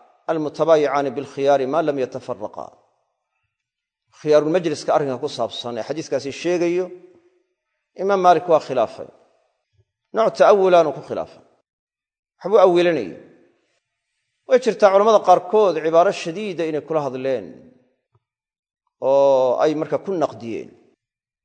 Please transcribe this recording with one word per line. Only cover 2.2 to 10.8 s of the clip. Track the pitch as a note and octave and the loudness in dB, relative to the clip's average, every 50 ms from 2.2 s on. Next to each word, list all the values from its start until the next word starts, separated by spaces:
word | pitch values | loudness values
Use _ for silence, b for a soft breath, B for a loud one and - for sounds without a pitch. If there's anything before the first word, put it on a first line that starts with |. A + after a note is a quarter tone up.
| - - B2 F#2+ G#2+ G2+ - - A#1 G1+ - _ _ _ _ _ _ _ _ _ _ _ _ _ _ _ _ _ _ _ _ _ _ _ _ _ _ _ _ - | -10 -12 -12 -10 -12 -14 -14 -14 -18 -18 -18 _ _ _ _ _ _ _ _ _ _ _ _ _ _ _ _ _ _ _ _ _ _ _ _ _ _ _ _ -8
Khiyaarulmajliska | - D3+ D3+ D3+ D3 D#3 E3 F#3 E3 E3 D3 D3 - - - | -2 2 2 2 2 2 -2 -2 -2 -4 -6 -6 -4 -2 -2
arrinka | D#3 D3+ C#3 B2+ A#2+ | -2 -2 -2 -6 -6
ku | D3 C#3 | -8 -8
saabsan | C#3+ B2 A#2 G#2+ - - - A#2+ A#2+ A2+ | -8 -6 -8 -8 -8 -10 -12 -10 -10 -8
ee | A2 - | -8 -8
xadiiskaasi | C#3+ D#3+ D3+ - D3 C3 C3 C#3 B2 | -8 -10 -8 -6 -6 -6 -6 -8 -10
sheegayo, | - - E3+ F3+ F3 E3+ F3 F3 F3+ F#3 F3+ - - - - _ _ _ _ _ _ _ _ _ _ _ _ _ _ _ _ _ | -8 -4 -4 -2 -2 -2 -2 -2 -4 -6 -8 -10 -18 -20 -20 _ _ _ _ _ _ _ _ _ _ _ _ _ _ _ _ _
Imaam | - F#3 G3 G3+ F#3+ | -6 -4 -2 0 2
Maalik | F3+ F3+ F3 D#3+ D#3 F3 | 4 4 4 4 4 2
waa | D#3+ D3 | 2 2
khilaafay. | - - C3+ B2+ A2 - - - - - - _ _ _ _ _ _ _ _ _ _ _ _ _ _ _ _ _ _ _ - | 2 0 -2 -2 -2 -2 -4 -10 -18 -18 -20 _ _ _ _ _ _ _ _ _ _ _ _ _ _ _ _ _ _ _ -2
Nooc | G#3 A3 G3+ - - | -2 -2 0 2 4
ta'awulaanu | F3+ D#3+ G#3+ G3 F#3+ F#3 F3 E3+ | 6 6 6 6 4 4 4 4